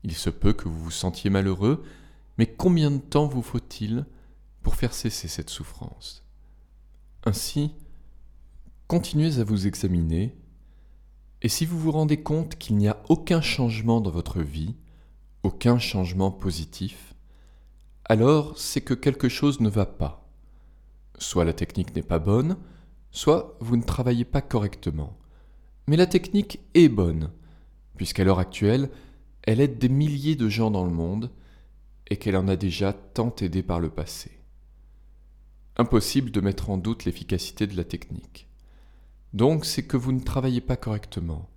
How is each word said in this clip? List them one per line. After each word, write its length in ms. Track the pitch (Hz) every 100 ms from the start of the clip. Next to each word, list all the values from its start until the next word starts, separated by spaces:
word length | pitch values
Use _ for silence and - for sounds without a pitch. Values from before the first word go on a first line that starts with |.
Il 120 | - 80
se 140 | 85
peut 240 | - 98
que 160 | - 85
vous 160 | 80 82
vous 40 |
sentiez 400 | - 92 87 104
malheureux, 540 | 98 98 92 104 156 - - - - - -
mais 100 | 113
combien 440 | - 185 170 151
de 80 | 139
temps 280 | - 147 147
vous 140 | 127
faut-il 640 | 113 120 - - 107 117 147 - - - - -
pour 120 | - -
faire 180 | 123
cesser 340 | - 117 - 85
cette 220 | - 78
souffrance ? 760 | - - - - - - - - - - - - - - - - - -
Ainsi, 500 | 98 - 147 147 156 - - - - - - - - - - -
continuez 500 | 170 165 151 160 135
à 60 |
vous 240 | 107 107 98
examiner, 680 | - 98 87 82 80 110 - - - - - - - - - - -
et 40 | 113
si 160 | -
vous 140 | 165 170
vous 140 | 160
rendez 320 | 156 156 151
compte 320 | 156 156 165 -
qu'il 200 | - 104
n'y 120 | 104
a 160 | 107 -
aucun 320 | 170 - 170
changement 640 | 147 - 123 110 113 117
dans 80 | 98
votre 320 | 82 - -
vie, 340 | 76 73 82 123 - - - - - -
aucun 340 | 98 - 120 120
changement 540 | - 98 90 90 95
positif, 840 | 95 101 80 80 - 95 - - - - - - - - - - - -
alors 520 | 110 123 151 151 -
c'est 240 | - -
que 140 | - 139
quelque 340 | - 131 127
chose 300 | - 143 135
ne 100 | 110
va 160 | 104 92
pas. 420 | - 73 - - - - - - - - - - -
Soit 260 | - 92 85
la 80 |
technique 420 | 80 92 - 90 -
n'est 60 |
pas 160 | - 85
bonne, 400 | 80 110 151 190 - - - - -
soit 440 | - - 160 - -
vous 180 | 117 120
ne 60 |
travaillez 420 | 117 - 123 120 120
pas 160 | 139
correctement. 800 | - 117 101 - - 76 71 - - - - - - - -
Mais 100 | 156
la 120 | 180
technique 520 | 185 175 202 - - -
est 160 | 165 160
bonne, 420 | 104 87 80 78 - - - - - - -
puisqu'à 280 | 92 -
l'heure 160 | 95 92
actuelle, 500 | 90 - 101 123 139 - - - - -
elle 180 | - 113
aide 160 | 143 117
des 120 | 127
milliers 460 | 135 151 143 143 147
de 140 | 110
gens 220 | 104 113
dans 120 | 101
le 80 | 90
monde 400 | 82 82 101 120 - - - - - - - -
et 100 | 101
qu'elle 200 | 107 95
en 100 | 95
a 80 | 92
déjà 360 | 101 82 98
tant 440 | 92 - - 117 -
aidé 220 | 95 92
par 180 | - 85
le 120 | 82
passé. 500 | - - - - - - - - - - - - - - - - - - -
Impossible 540 | 120 113 - 135 123
de 100 | 104
mettre 300 | 95 95 -
en 60 | 95
doute 280 | 92 117 -
l'efficacité 600 | - - 92 - - 104
de 100 | 92
la 60 |
technique. 640 | 85 - - - - - - - - - - - - - -
Donc 320 | 101 123 160 156
c'est 200 | - -
que 100 | 135
vous 160 | 127
ne 100 | 131
travaillez 380 | - 135 131 120
pas 160 | - 127
correctement. 760 | - 104 - - 85 76 85